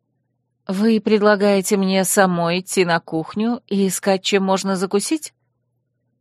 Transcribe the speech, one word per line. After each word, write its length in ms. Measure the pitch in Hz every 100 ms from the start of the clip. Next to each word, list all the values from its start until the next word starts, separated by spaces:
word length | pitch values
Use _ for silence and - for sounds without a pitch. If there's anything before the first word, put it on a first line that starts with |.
| _ _ _ _ _ _ -
«Вы 320 | 190 220 220
предлагаете 760 | 214 214 208 202 202 196 185 202
мне 280 | 190 190
самой 560 | 185 208 190 175 170 175
идти 240 | - 196
на 160 | 175 165
кухню 600 | - 160 156 208 226 240 -
и 220 | 196 190
искать, 340 | - 202 190
чем 220 | - 196
можно 320 | 190 190 190 190
закусить?» 580 | 190 202 - 311 - - _ _ _ _ _ _ _ _